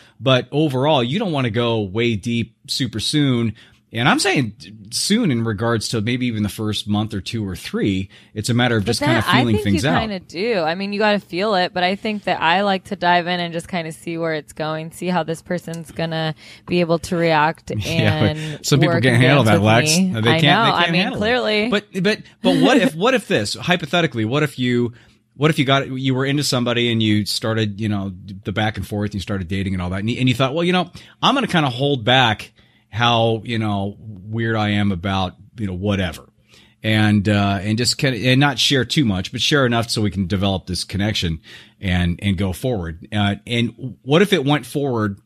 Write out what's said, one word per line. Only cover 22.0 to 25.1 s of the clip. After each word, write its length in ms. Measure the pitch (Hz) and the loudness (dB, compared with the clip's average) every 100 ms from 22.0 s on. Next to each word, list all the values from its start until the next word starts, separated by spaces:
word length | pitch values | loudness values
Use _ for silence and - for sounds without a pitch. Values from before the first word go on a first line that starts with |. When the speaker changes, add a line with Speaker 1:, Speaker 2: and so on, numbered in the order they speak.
Speaker 1:
but, 160 | 185 220 - _ | 0 0 -6 _
but 140 | - - | 2 4
what 180 | 320 302 | 6 6
if, 180 | 262 | 4
what 200 | 156 214 | 2 2
if 120 | 254 - | 2 2
this, 280 | 165 104 | 0 0
hypothetically, 720 | 110 131 175 160 175 160 123 110 | -4 -2 -2 0 0 0 0 -2
what 160 | 139 | 0
if 160 | 147 - | -2 -2
you, 340 | 123 120 120 120 _ | 0 0 0 -4 _